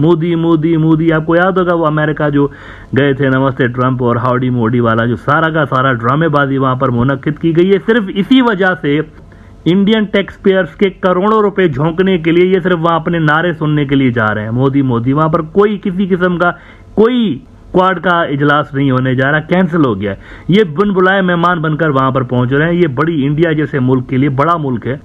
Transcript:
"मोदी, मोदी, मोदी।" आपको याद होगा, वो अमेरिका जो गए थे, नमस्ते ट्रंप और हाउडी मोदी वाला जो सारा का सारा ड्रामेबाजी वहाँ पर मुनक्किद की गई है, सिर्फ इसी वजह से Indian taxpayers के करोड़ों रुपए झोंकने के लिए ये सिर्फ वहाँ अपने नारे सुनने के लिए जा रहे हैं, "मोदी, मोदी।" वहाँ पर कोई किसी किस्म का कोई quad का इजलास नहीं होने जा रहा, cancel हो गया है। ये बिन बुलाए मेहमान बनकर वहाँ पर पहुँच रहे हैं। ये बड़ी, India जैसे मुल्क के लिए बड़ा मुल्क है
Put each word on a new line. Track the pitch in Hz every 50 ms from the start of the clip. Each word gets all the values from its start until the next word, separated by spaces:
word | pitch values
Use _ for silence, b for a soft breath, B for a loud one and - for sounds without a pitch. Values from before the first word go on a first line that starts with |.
"मोदी, | 143 165 175 165 165 175 170
मोदी, | 165 165 170 165 156 151 170 165
मोदी।" | 156 156 160 160 156 165 165
आपको | 156 156 156 165 165
याद | 170 180 190 185 190
होगा, | 180 175 175
वो | 165 165
अमेरिका | 151 151 151 151 151 147 147 151 147
जो | 143 143 143 139 B B B B B B B B -
गए | 123 143 143 135
थे, | 127 143 131
नमस्ते | 131 131 135 135 127 - 135 120
ट्रंप | 120 127 127 131 131 123
और | 127 117 120 120
हाउडी | 117 127 123 123 127 127
मोदी | 123 123 113 110 123 120
वाला | 117 113 113 117 113
जो | 120 117
सारा | - - - 143 160 160 160
का | 156 160 147
सारा | 123 139 131 131 135
ड्रामेबाजी | 127 113 117 120 135 151 170 165 147 143 143 135 139 135
वहाँ | 135 131 127
पर | 127 139 123
मुनक्किद | 120 117 120 139 139 131 - 160 147 -
की | - 165
गई | 160 160 175 190
है, | 196 185
सिर्फ | 190 - 233 240 196 190
इसी | - 196 185 - 262 262
वजह | 254 240 214 175 196 185 180
से | 175 - 143 143 156 151 156 - - - B B B B B B - -
Indian | 160 175 196 196 196 220 220 208
taxpayers | 208 - 202 180 - - - - 196 190 190 180 160 -
के | - 202 190
करोड़ों | 180 - - 185 180 180 185 214 220 220
रुपए | 208 202 190 196 190 170
झोंकने | 131 127 147 170 160 175 185 190 190 170
के | 156 170
लिए | 165 175 180 185 190
ये | 185
सिर्फ | 156 185 180 165
वहाँ | 160 170 165 160
अपने | 160 170 170 170
नारे | 160 151 147 160 175 180 160
सुनने | - 160 151 151 151 147
के | 135 143
लिए | 139 135 127
जा | 117 120 110
रहे | 107 104 107 107
हैं, | 110
"मोदी, | 117 123 135 135 135 139
मोदी।" | 135 131 117 117 117 135
वहाँ | 135 151 160 156
पर | 165 165
कोई | 160 156 - 196 202 220 214 185
किसी | - 202 175 185 208
किस्म | 175 190 170 180 185 175
का | 165 175 175 170 B B B B B B B -
कोई | - 214 233 254 247 226 190 131 - - - - - - -
quad | - 180 185 190 185 170
का | 156 185 175 170 165
इजलास | - 147 139 147 147 147 151 147 - 139
नहीं | 135 143 139
होने | 127 127 127 131 127
जा | 127 131 139
रहा, | 151 151
cancel | 156 - 175 180 190 156 160 -
हो | 147 127 104
गया | 95 104 98
है। | 98 B B B B B B -
ये | 170 214 220
बिन | 160 143 156 208 208
बुलाए | 190 185 185 185 196 196
मेहमान | 185 180 175 170 165 175 180 165
बनकर | 151 160 156 135 160 156
वहाँ | 139 135 135 131
पर | 127 135
पहुँच | 127 127 127 123 123 120
रहे | 139 143 156 170
हैं। | 175
ये | 175 175 151
बड़ी, | 120 131 156 165 170 147 135
India | 143 151 147 170 165
जैसे | 156 151 151 - - 135
मुल्क | 127 127 131 131 127
के | - 135
लिए | 127 139 147
बड़ा | 131 131 143 165 175
मुल्क | 165 147 135 123 110 -
है | 117 131 147